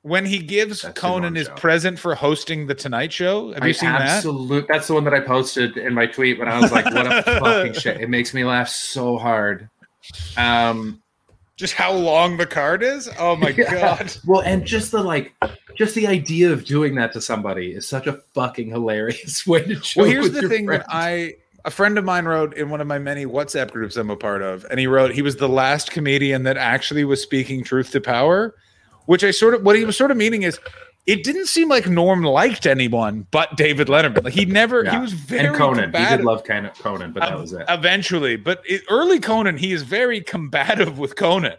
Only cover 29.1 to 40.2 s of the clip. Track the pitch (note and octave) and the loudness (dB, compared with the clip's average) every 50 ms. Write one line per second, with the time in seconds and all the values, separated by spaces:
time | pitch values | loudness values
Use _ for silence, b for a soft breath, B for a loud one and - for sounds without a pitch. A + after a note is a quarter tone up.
29.1 | E3+ F3 G3 G3+ F#3+ - G#3+ A3+ A#3+ A#3 F#3+ G3 G#3 A3 A3+ A3 G3+ - C4 C#4 | 4 4 4 2 2 6 6 6 6 6 6 6 6 6 4 0 2 2 2 2
30.1 | C#4 A#3 G#3 A3+ A#3 G#3+ F#3+ F3 D#3+ - B B B B B B B _ _ - | 4 2 2 0 0 0 -2 -2 -4 -4 B B B B B B B _ _ 0
31.1 | G#3 G#3 - B3+ D4 F#4 F#4+ - - E4 E4 D#4+ C#4+ B3 G#3 G3 F3 E3+ E3+ F#3 | 0 0 0 -4 -4 -4 -4 -2 2 2 2 4 4 2 2 2 2 4 4 4
32.1 | F#3+ F3+ E3 D3+ C3 D3 F#3 C4 A3 - - E3 C3+ C3+ B2+ A#2+ A#2 A#2 A2+ G#2+ | 4 4 2 2 4 4 4 2 0 0 2 2 2 4 2 0 2 0 0 0
33.1 | G#2 A2 G2 - - D#3 D#3+ - - C#3 D3+ D3+ D3 C3+ D3 C3+ C3+ D3+ D#3+ D3 | -2 -6 -10 -2 0 0 0 0 0 0 2 2 2 2 2 4 4 4 4 4
34.1 | A2 - - B2+ B2 G3 G3+ F3+ F#3+ G#3 A3+ A3+ B3+ B3 A3 F#3+ F#3+ A#3 B3+ A#3 | 2 0 0 0 0 0 0 2 4 2 2 4 2 2 2 2 0 -2 -2 -4
35.1 | F#3+ D#3+ C#3 C3 B3 A#3+ - C#3+ D3 D3 D3 C3+ B2+ A#2 G2+ F2+ - - F3 G#3 | -8 -8 -8 -6 -2 0 0 0 2 2 2 2 4 2 0 0 0 0 2 2
36.1 | A#3 A#2+ A#2 A#2 A2+ A2 - - G#2+ G#2 G#2 G2 - - - A2 G2+ F#2 F2+ E2+ | 2 2 2 0 0 0 -2 -4 -4 -4 -4 -8 -14 -8 -6 -6 -6 -6 -8 -8
37.1 | E2+ F#2+ E3 F3 - - F2 - F#2 F2+ E2 - F3 E3+ D3+ F3 F#3 G3 F#3+ - | -4 -4 -2 -2 -2 -6 -10 -10 -12 -10 -4 -4 -4 0 0 0 0 0 -2 -2
38.1 | F3+ E3+ C#3+ C3 A#2 A2 G2+ D#3+ F#3 F3+ - - F#3+ G3 - - G3+ B3 D#4+ F4 | -2 -2 0 -2 -2 -2 -2 -4 -4 -4 -4 -4 -4 -4 -2 0 0 2 4 4
39.1 | F#4+ D4+ F#3 - A3 A3+ A3 G3 E3+ C3+ E3+ F#3+ F#3 E3 C#3+ B2 F#3 G#3+ B3+ B3+ | 2 2 2 0 0 0 2 0 -2 -2 -2 -2 -2 -4 -4 -4 -2 -2 0 0
40.1 | A#3 G#3+ | -2 -4